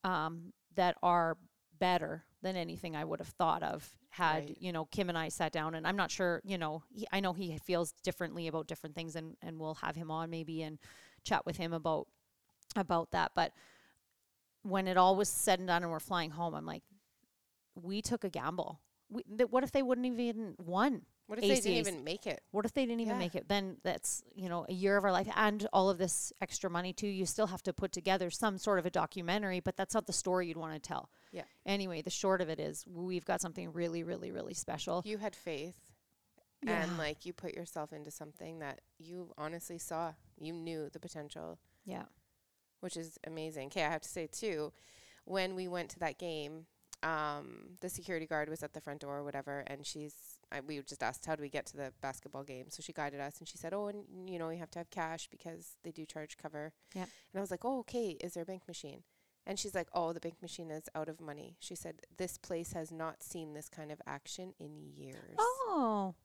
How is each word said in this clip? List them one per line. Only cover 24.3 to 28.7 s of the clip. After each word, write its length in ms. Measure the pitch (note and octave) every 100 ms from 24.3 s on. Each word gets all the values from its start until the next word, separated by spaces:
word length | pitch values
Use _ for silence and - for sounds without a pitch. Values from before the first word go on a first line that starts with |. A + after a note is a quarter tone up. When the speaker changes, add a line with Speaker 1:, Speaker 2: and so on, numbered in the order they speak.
Speaker 1:
you 140 | - F#3
know, 160 | F3 -
a 40 |
year 240 | F3+ G3 G3+
of 80 |
our 80 | G3
life 160 | F3+ G3
and 320 | - G#3+ G#3 G3
all 180 | F#3 F#3+
of 80 | F3
this 340 | F3+ - - -
extra 300 | F#3+ - F#3+
money 220 | F3 F#3
too. 160 | F#3 G#3
You 180 | F#3+ F3+
still 220 | - G#3
have 140 | F#3
to 80 | -
put 200 | - F#3+
together 380 | F3+ E3 F#3+ F3
some 260 | - A3 F#3+
sort 200 | -